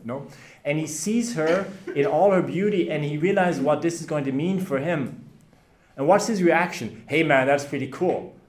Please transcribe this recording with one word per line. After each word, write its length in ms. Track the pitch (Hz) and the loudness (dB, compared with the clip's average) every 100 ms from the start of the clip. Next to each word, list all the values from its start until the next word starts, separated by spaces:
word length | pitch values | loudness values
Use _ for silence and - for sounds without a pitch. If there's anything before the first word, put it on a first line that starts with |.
no? 240 | 113 135 - - - - 143 | -10 -10 -10 -18 -20 -10 -4
And 120 | 151 | -4
he 80 | 156 | -4
sees 500 | - 202 233 - 160 | -6 -2 -2 -2 -2
her 300 | 156 185 190 - - 143 | 0 0 -2 -10 -6 -2
in 100 | 143 | 0
all 260 | 151 202 | 4 4
her 100 | 185 | 4
beauty, 500 | - 175 208 202 165 | 0 0 0 0 0
and 140 | 151 147 | -2 -4
he 120 | 147 | 0
realizes 440 | 180 196 180 143 | 2 2 2 2
what 200 | 139 147 | 0 0
this 200 | 165 170 | 0 -4
is 40 | 151 | -4
going 200 | 151 135 | -4 -2
to 80 | |
mean 260 | 131 175 190 | -2 0 -2
for 200 | 185 135 | -2 -2
him. 440 | 156 160 120 - - - _ _ _ _ _ - | -2 -2 -4 -8 -18 -20 _ _ _ _ _ -2
And 140 | 143 | 4
what's 180 | 202 202 | 4 2
his 160 | 208 | 2
reaction? 600 | 175 160 180 - 110 - - | 4 4 2 -4 -8 -10 -2
"Hey, 160 | 151 | 2
man, 240 | 151 135 131 | 4 4 4
that's 180 | 143 - | 2 0
pretty 220 | 139 131 | -6 -6
cool." 480 | - 185 120 90 - | -2 0 0 -4 -16